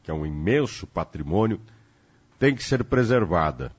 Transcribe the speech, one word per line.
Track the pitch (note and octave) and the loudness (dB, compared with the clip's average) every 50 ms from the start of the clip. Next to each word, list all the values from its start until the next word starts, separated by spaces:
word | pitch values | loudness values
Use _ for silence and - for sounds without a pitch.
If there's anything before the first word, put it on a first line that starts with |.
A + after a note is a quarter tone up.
que | _ - | _ -6
é | D#2+ | -6
um | D#2 D2+ | -4 -4
imenso | D2+ D2+ D2 D#2 G2 B2 D3+ C#3+ A2+ - - - | -6 -6 -4 -2 0 0 0 0 -2 -6 -12 -16
patrimônio, | - _ F2+ D#2+ - - E2 D2 C#2 E2+ G#2 A2+ A2+ G#2+ - - - - _ _ _ _ _ _ _ _ _ _ _ _ _ | -8 _ -6 -6 -6 -8 -10 -6 -2 0 2 2 2 -2 -6 -8 -20 -20 _ _ _ _ _ _ _ _ _ _ _ _ _
tem | C3 C#3 C3+ | 2 2 2
que | A#2 - | 0 -2
ser | - C#3 B2+ A#2+ | -2 0 0 0
preservada. | - C3+ B2+ B2 A2 B2+ B2 G#2+ E2 F2 E2+ D#2+ D2+ C2 B1 C2 A#1+ - | 2 2 2 4 4 4 2 2 2 2 2 2 0 -2 -4 -10 -10 -12